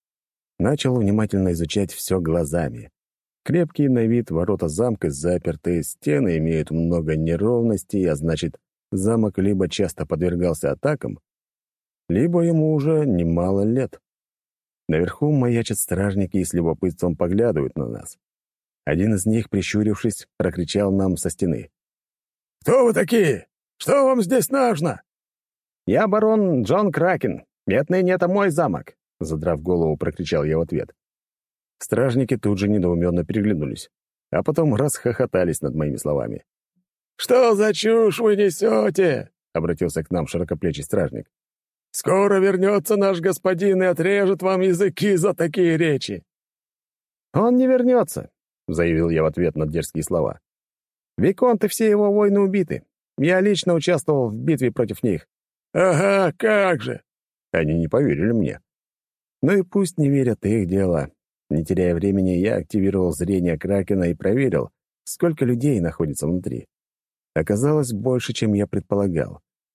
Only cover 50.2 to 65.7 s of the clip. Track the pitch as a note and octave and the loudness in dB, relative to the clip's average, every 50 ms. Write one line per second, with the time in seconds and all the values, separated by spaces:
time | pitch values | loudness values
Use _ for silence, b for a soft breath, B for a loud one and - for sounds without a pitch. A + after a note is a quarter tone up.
50.2 | C#2+ - - - _ _ _ _ _ _ _ _ _ _ _ _ _ _ - - | -2 -2 -6 -8 _ _ _ _ _ _ _ _ _ _ _ _ _ _ -4 0
51.2 | F#3+ F#3 G3 - B3+ B3 A#3 F3+ A3 G3 - - A3 G#3+ G#3 G#3 G#3 G3+ G3+ G#3 | 0 0 2 2 2 2 2 2 0 -2 -2 0 0 2 2 2 2 2 2 2
52.2 | G#3 G3+ G3+ G3+ G3 F#3+ F#3+ G3+ E3+ - - - - _ _ _ _ _ - - | 2 2 2 2 0 2 0 -2 -2 -2 -6 -10 -10 _ _ _ _ _ -6 -2
53.2 | C#3 E3 F#3 F#3 G3 G#3 G3+ E3+ - F3+ E3+ D#3+ - F3 F3 D3 - - D3+ C3+ | 0 2 2 2 2 2 2 0 0 0 0 0 2 0 0 0 0 0 0 0
54.2 | B2 A2 G#2 A2+ C3 D#3+ D#3 A#2+ B2+ A#2 - - A#2 G#2+ G#2+ - - A2+ F2+ D2+ | 0 -2 -4 -4 -2 -2 0 0 0 -2 0 0 -2 -2 -2 -2 -2 -2 -2 -2
55.2 | - _ _ _ _ _ _ _ _ _ - D#3 F3+ F#3 E3 D3 F#3+ G3 G3 G3 | -6 _ _ _ _ _ _ _ _ _ 0 2 2 2 2 2 2 2 2 2
56.2 | F#3+ D#3 - - A3+ A3 G#3+ G3+ G3 F#3 E3+ A#2 A#2 B2+ A2+ - _ _ _ _ | 2 0 -2 0 0 2 2 4 2 2 0 -2 -4 -8 -10 -10 _ _ _ _
57.2 | _ _ _ _ _ - - E2+ E2 D2+ D#2+ E2+ E2 D2+ - B2+ D3 A2+ C#2+ C#2+ | _ _ _ _ _ -4 -2 0 0 0 0 0 0 0 2 2 2 2 0 0
58.2 | F2+ A2+ A#2 A2 E2+ B1 G1+ - _ _ _ _ _ _ _ _ _ _ _ _ | 0 0 0 0 0 -2 -4 -10 _ _ _ _ _ _ _ _ _ _ _ _
59.2 | _ _ _ - - D3 G3+ G3 F3+ F#3 - G3+ G3 - - - D3 C#3 C#3 C#3 | _ _ _ -2 0 2 2 2 0 0 0 -2 -2 -2 0 0 0 2 2 2
60.2 | B2+ A#2+ G#2 - - G2+ A2 A2+ F#2+ E2+ F#2+ G2 G2 F2+ E2+ D2+ C#2 C#2 _ _ | 2 0 -2 -2 0 0 0 0 0 0 0 0 2 2 0 0 -2 -6 _ _
61.2 | _ _ _ _ _ - D2 D#2+ D#2 - F#2 F#2+ F2+ F2 E2+ E2 F#2+ G2+ G2 G2 | _ _ _ _ _ -4 -2 -2 0 0 0 0 2 0 0 0 0 0 0 2
62.2 | F#2 F#2 F2+ F2 F#2+ G#2+ A#2 G2 D#2+ - - G2+ F#2+ G2 F#2+ F#2+ F#2 F2 D#2 - | 0 0 0 0 0 0 0 -2 -4 -2 -2 0 0 0 0 2 0 0 0 -2
63.2 | F2+ F#2 G2 F#2 F2 F2 E2 D2+ - F2+ G2+ G2 F2+ - G2+ F#2+ F2 E2+ E2 - | -2 0 0 0 0 0 -2 -2 -2 -2 -2 -2 0 0 0 0 0 0 -2 -2
64.2 | - F#2+ A2 C3 C3+ A#2+ E2+ C#2 A#1 - _ _ _ _ _ _ - - - - | -2 0 0 0 0 0 0 -2 -2 -4 _ _ _ _ _ _ -16 -14 -6 -2
65.2 | F3 F3 D#3 - C#3 A#2+ B2 A#2 C3 D3 | -2 -2 0 0 0 0 0 0 2 2